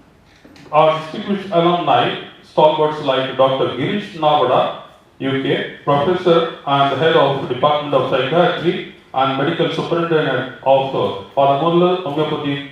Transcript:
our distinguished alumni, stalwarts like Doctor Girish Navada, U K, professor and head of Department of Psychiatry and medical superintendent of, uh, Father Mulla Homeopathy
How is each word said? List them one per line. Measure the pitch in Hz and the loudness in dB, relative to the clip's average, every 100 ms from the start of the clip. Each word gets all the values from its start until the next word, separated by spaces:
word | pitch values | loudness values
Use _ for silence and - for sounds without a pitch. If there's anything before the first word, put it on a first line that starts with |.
| _ _ _ _ - - 143 | _ _ _ _ -20 -20 -2
our | 151 156 156 | 2 2 2
distinguished | - 220 202 190 - | -4 -8 -6 -6 -2
alumni, | 170 170 - 147 123 185 - - - | 0 2 2 2 2 0 -4 -12 -20
stalwarts | - - 156 156 151 151 | -6 2 4 4 0 -2
like | 139 131 131 127 | -2 -2 -2 2
Doctor | 131 131 117 123 | 2 2 -2 -2
Girish | 165 208 - | -4 -4 -6
Navada, | 165 151 147 127 - - - - - _ - | -2 2 2 2 2 0 -6 -16 -20 _ -8
U | 135 135 | -4 -2
K, | 135 160 - - | -2 -2 -4 -8
professor | - 143 185 175 175 165 - - 143 | -2 0 2 2 4 2 2 -6 -2
and | 139 139 131 | 0 2 2
head | 160 | 4
of | 165 139 135 - | 4 4 0 -4
Department | - 151 147 143 | 0 0 0 0
of | 139 123 | 0 0
Psychiatry | 135 131 165 170 - 160 - - - - | -2 0 2 2 0 -2 -2 -6 -16 -8
and | 131 135 135 | -2 -2 0
medical | 143 170 151 | -2 0 -2
superintendent | - - 170 165 156 139 127 - - | -2 -4 -2 0 0 0 -2 -6 -4
of, | 131 135 135 | 2 2 2
uh, | 127 98 - - | -2 -4 -4 -6
Father | - 139 139 | 0 2 2
Mulla | 165 170 180 180 | 2 2 2 0
Homeopathy | 151 147 151 147 147 139 - | -4 -2 -2 -2 -4 -6 -8